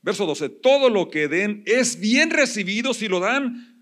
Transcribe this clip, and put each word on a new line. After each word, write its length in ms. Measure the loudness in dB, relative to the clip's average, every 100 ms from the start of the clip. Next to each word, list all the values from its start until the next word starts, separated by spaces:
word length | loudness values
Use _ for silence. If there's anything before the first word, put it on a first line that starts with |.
Verso 240 | -4 -2 -2
doce, 220 | -2 -6
"Todo 420 | 0 2 4 4
lo 200 | 2 0
que 180 | -2 -2
den 360 | 0 -2 -4 0
es 340 | 2 2 -2
bien 300 | 0 2 2
recibido 640 | 2 0 -2 -4 -2 -2
si 160 | -4 -2
lo 100 | 0
dan 560 | 0 -2 -4 -8 -16 _